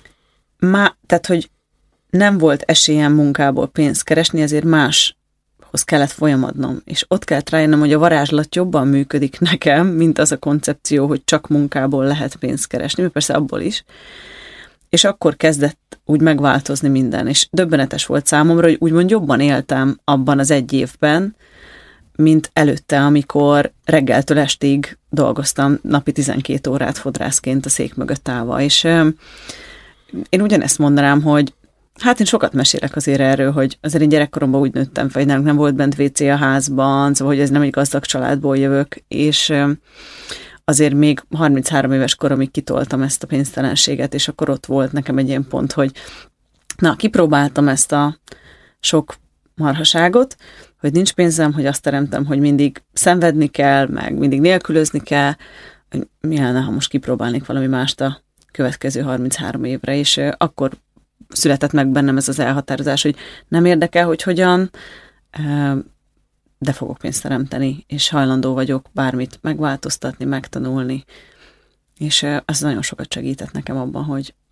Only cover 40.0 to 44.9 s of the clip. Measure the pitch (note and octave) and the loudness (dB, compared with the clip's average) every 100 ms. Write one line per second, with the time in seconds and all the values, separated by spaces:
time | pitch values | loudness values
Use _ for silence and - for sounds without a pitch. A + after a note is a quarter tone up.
40 | - - - - - - - D3 D3 C#3+ | -20 -20 -18 -18 -18 -8 -2 2 2 4
41 | D3+ C3+ - D#3 D#3 C3+ - D3 C3+ C3+ | 2 2 -4 -2 2 2 0 -2 0 0
42 | C3 - C#3 C3+ C3+ C#3 C3+ C3 C3 C3 | 0 -2 0 0 -2 -4 -4 -4 -2 -2
43 | C3+ - C3+ C#3 C#3 - C3+ D3 - C3+ | -2 -4 -4 -4 -2 -2 -2 0 -2 -2
44 | C#3 D3 - - D3+ C3+ - C#3 C3 | -4 -4 -4 -4 -4 -4 -2 -2 -2